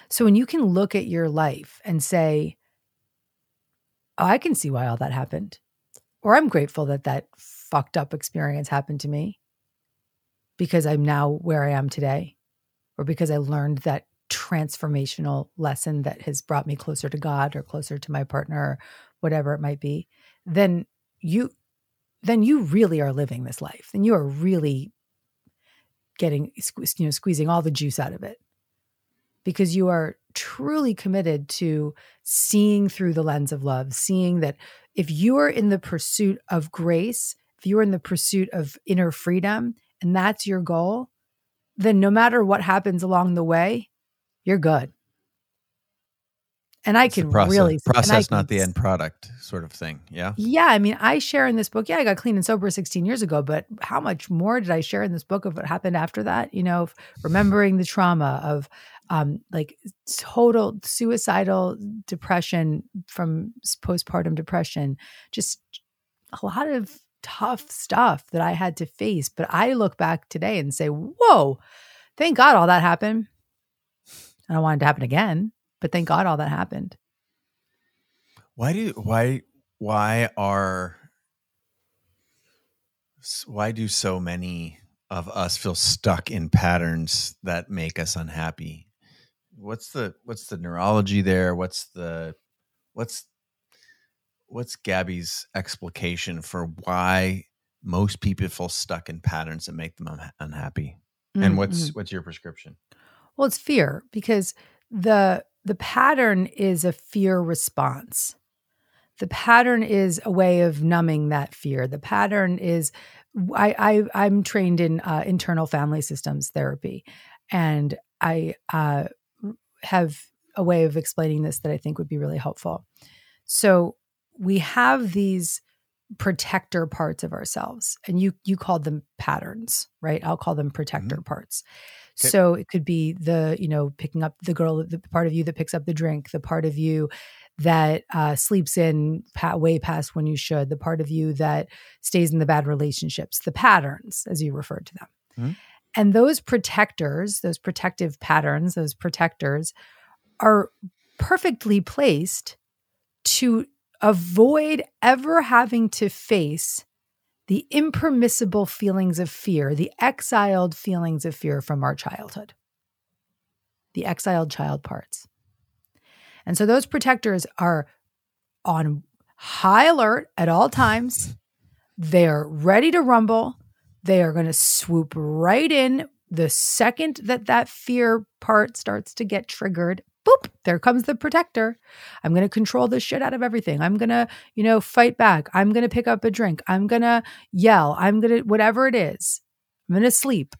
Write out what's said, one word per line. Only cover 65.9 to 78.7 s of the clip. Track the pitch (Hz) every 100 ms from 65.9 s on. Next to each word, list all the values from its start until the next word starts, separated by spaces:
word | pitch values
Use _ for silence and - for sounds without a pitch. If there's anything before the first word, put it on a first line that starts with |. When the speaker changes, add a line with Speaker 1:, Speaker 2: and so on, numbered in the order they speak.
| _ _ _ _ -
Speaker 1:
a | 196
lot | 190 302
of | 262 196 - _ _
tough | - - 233 - -
stuff | - - - 240 143 -
that | 165
I | 165
had | 170 180 -
to | 160
face. | - 214 180 135
But | - -
I | 165 240
look | 254 202 -
back | 160 165 -
today | 160 190 208
and | 139
say, | - 156
"Whoa, | 147 170 359 466 254 139 135 _ - - - _ -
thank | 330 254
God | 277 226
all | 170
that | 180
happened." | 170 170 214 226 214 _ _ _ _ _ _ _ _ - - _ -
I |
don't | 160
want | 156 151
it |
to | 143
happen | 147
again, | 123 147 214 160 220 _ _ -
but | 165
thank | 175 165
God | 165 190
all | 151
that | 147
happened. | 151 - - 185 - _ _ _ _ _ _ _ _ _ _ _ _ _ _ _
Speaker 2:
Why | - 127